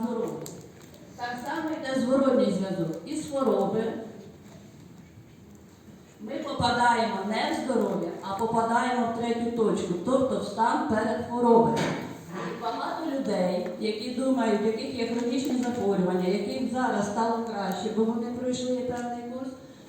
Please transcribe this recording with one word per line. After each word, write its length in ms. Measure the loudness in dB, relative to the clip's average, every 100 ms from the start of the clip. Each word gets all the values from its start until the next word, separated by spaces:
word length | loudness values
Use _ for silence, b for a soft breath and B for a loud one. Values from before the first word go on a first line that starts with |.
здоров'я. 420 | 0 -2 -2 -4 -10 -12 -16 -20 -20 -20 -18 -10
Так 140 | -8 -6 -6
само 240 | -4 -4
йде 320 | -4 -2 0
зворотній 520 | 4 4 6 4 4
зв'язок. 440 | 2 0 -2 -4 -4 -6
Із 200 | -6 -4
хвороби 580 | 0 2 4 2 0 -2 -4 -10 -14 -18 -20 -20 -20 -20 -20 -20 -20 -20 -20 -20 -20 -20 -20 -20 -20 -20 -20 -20 -16
ми 120 | -10
попадаємо 840 | -8 -6 0 2 4 4 4 2 -2 -2
не 240 | -2 -2
в 140 | -2 0
здоров'я, 440 | 2 2 0 -4 -6
а 120 | -6
попадаємо 720 | -2 0 2 2 2 2 2 0
в 60 | 0
третю 380 | -2 0 0 2
точку, 360 | 2 2 0 -2 2
тобто 340 | 2 2 0
в 40 |
стан 460 | -2 2 2 2 2
перед 360 | 2 2 -2 -2
хворобою. 480 | 2 8 8 8 4 0 -2 -6 -12 -12
І 300 | -8 -8 -6
багато 420 | -4 -4 -4 -4 -4
людей, 560 | -2 0 2 2 0 -2 -4
які 300 | -2 -2 -4
думають, 520 | 0 2 2 4 4
в 40 | 2
яких 300 | 0 -2 -2
є 120 | -2
хронічні 560 | 0 0 0 0 0
захворювання, 640 | 0 0 2 2 2 2 2
яким 420 | 0 0 -2 -2
зараз 320 | 0 0 0 0
стало 400 | 0 0 0 -2
краще, 440 | -4 -4 -2 -2 0
бо 80 |
вони 240 | 2 0 -4
пройшли 500 | -4 -4 -2 -2 -2
певний 460 | -2 -4 -6 -8 -8
курс, 160 | -8 -10 -12 B B